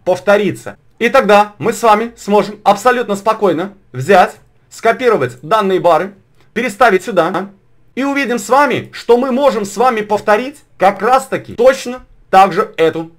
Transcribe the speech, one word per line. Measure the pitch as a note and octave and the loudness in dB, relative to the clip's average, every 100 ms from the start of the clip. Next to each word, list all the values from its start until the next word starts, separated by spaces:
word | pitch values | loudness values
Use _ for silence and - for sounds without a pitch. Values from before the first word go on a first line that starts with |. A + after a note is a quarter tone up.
повторится. | - F3+ G#3 G#3 G3 B2+ - - _ - | -4 -2 0 0 0 -6 -12 -18 _ -4
И | A#3 | 0
тогда | A3 G#3 G#3 G#3 - | 2 4 2 2 -4
мы | F#3+ | -6
с | A3+ | 0
вами | A3+ G#3 A#3 - | 2 2 -2 -10
сможем | - G3+ G3 - | -2 0 0 -2
абсолютно | - G3+ B3 A#3+ G3 G3 | -2 0 0 -2 -4 -4
спокойно | A3 A3 G3 D#3 G3 - _ | -4 -2 -2 -2 -6 -14 _
взять, | B2+ C#3 F#3 G#3+ - _ _ _ | -8 2 4 2 -2 _ _ _
скопировать | - A3+ A3+ B3 F#3+ B2 A#2+ | -4 -2 0 0 0 -2 -6
данные | D3+ A3 F#3+ F3+ | -4 -2 0 0
бары, | E3+ D#3 G3 - _ _ _ | 2 2 0 -12 _ _ _
переставить | A3 B3 - B3 F#3 | -6 -6 2 2 2
сюда. | - F3+ E3 F#3 G3 - _ _ _ | 0 -2 0 -4 -8 -14 _ _ _
И | - | -6
увидим | C#4 C#4 B3 A#3+ | -4 -2 -4 -6
с | G3+ | 0
вами, | C4+ C#4+ D#3 G2+ | 2 2 -2 -8
что | - - A#3+ | -6 0 0
мы | C4+ | 2
можем | B3 C#4+ G#3+ G3+ | 0 0 0 -4
с | G3 | -2
вами | B3+ A3 | -2 -2
повторить | G#3 G3+ G#3+ G#3+ C4 - _ - | -4 -2 0 0 -2 -12 _ -2
как | F#3 G3 | -2 0
раз | G#3+ C4 C4 | 0 0 0
таки | F3+ - | -8 -8
точно | - B3+ C4 A#3+ B3+ - _ _ | 0 2 2 -4 -14 -16 _ _
так | F#3+ G3 | 4 4
же | E3 F3+ - | 2 -4 -2
эту | D#3+ E3 E3 | -2 -2 -10